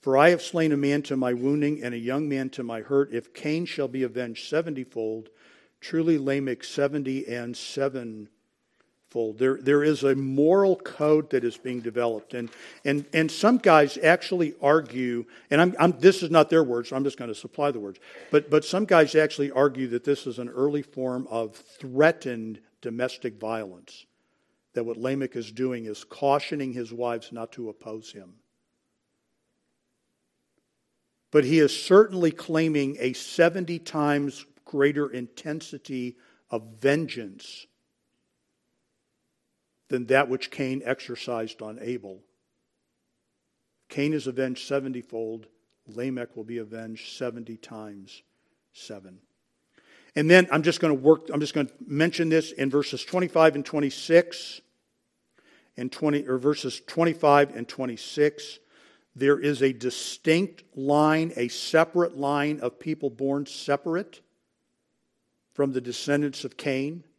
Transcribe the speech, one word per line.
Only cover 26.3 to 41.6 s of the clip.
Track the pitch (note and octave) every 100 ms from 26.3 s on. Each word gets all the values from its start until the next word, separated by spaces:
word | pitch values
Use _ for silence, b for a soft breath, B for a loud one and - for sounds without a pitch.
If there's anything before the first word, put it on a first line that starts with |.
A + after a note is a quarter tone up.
| C#3+ - D3+ C3+
his | B2 A#2
wives | A#2+ A#2+ A#2 -
not | A#2+ A2+
to | - A2+
oppose | G#2 A2 A2 A2
him. | - F#2 _ _ _ _ _ _ _ _ _ _ _ _ _ _ _ _ _ _ _ _ _ _ _ _ _ _ _ _ _ _
But | D#3
he | C3 D#3+
is | C#3+ -
certainly | - F#3+ G#3+ F#3 E3+
claiming | D#3 - D#3+ D#3+ D3+ C3+ C#3+
a | B2
seventy | B2 - - E3+ F3+ E3+ E3+
times | E3 D#3+ D3 C#3+ C#3+ - - _
greater | - D3 C#3+ D3 C#3+
intensity | B2 A#2+ - D#3 D#3 - C#3+ - C3 B2 B2 b b b
of | A#2 A2 G#2+
vengeance | C3+ D3 D3+ B2 G#2 G2 - - - _ _ _ _ _ _ _ _ _ _ _ _ _ _ _ _ _ _ _ _ _ _
than | B2+ A#2+
that | C3 C3+
which | B2+ -
Cain | - C3 C3+
exercised | B2 B2+ - A#2+ - A#2 A2+ -